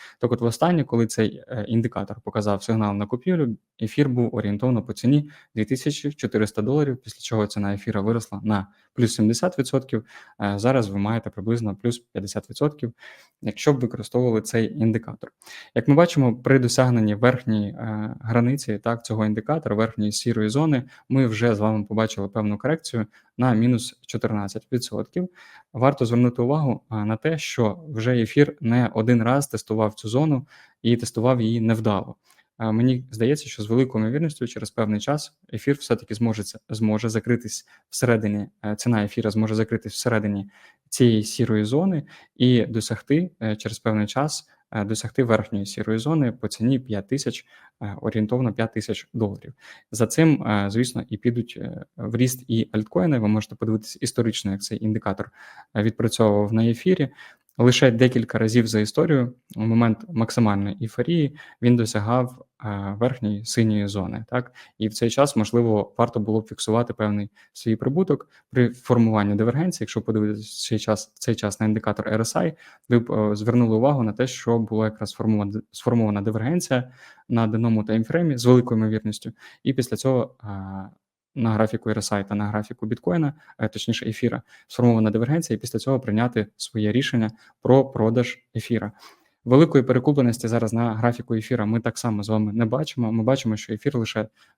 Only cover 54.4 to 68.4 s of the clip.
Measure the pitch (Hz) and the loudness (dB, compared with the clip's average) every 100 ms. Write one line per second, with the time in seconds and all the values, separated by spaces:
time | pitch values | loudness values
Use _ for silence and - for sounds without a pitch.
54.4 | 101 98 - 107 107 107 104 98 - - | -4 -6 -6 -6 -4 -2 -4 -6 -8 -14
55.4 | - - - 107 110 - 113 - 107 104 | -20 -20 -6 -2 -2 0 -2 2 4 4
56.4 | 104 110 117 117 185 180 135 - - _ | 2 2 2 2 0 0 -2 -6 -20 _
57.4 | _ - 123 - 135 117 127 120 110 110 | _ 4 4 8 6 6 4 4 0 0
58.4 | 110 120 110 110 107 - 165 139 120 - | 2 4 4 0 0 0 2 2 0 -6
59.4 | _ 110 113 113 117 107 - 127 113 - | _ -4 2 4 4 2 -4 -2 0 2
60.4 | 107 101 101 98 110 - 143 170 139 - | 2 2 -2 -6 -6 -4 -2 0 0 -4
61.4 | - - 120 120 110 107 107 123 127 - | -20 0 2 4 2 -2 0 0 -2 -8
62.4 | - _ 107 101 98 104 120 127 104 104 | -20 _ -10 -8 -8 -2 -2 -2 -4 -4
63.4 | 113 120 110 107 101 101 87 113 - 123 | -2 0 2 2 -2 -4 -6 -8 -6 -6
64.4 | 123 - - - 107 - 117 135 143 113 | -6 -14 -20 -6 -6 -2 0 2 2 2
65.4 | 104 120 117 104 104 - 120 113 107 110 | 0 2 2 2 0 -2 0 0 -2 -2
66.4 | 107 - - 110 120 - 107 104 104 - | -4 -6 -2 0 0 -2 -2 -2 -6 -12
67.4 | _ - 117 110 131 156 190 - - _ | _ -8 -4 -2 0 0 0 -2 -4 _